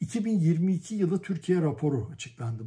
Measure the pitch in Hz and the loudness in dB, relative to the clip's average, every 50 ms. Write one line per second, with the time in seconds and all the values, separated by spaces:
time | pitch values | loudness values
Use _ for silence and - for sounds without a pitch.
0 | - - - 233 208 226 220 180 156 165 165 160 180 190 185 170 - - 220 202 | -8 -4 -4 -2 0 2 2 4 4 4 4 4 4 2 2 0 -2 -6 -2 0
1 | 190 165 196 185 - - 185 160 - - 185 180 160 147 123 - 151 143 139 117 | 0 2 0 -2 -2 -4 -6 -4 0 2 2 4 4 2 0 0 0 0 0 0
2 | 95 - - - - - - - 120 117 113 110 113 | -4 -6 -10 -12 -14 -14 -10 -6 -6 -6 -4 -4 -4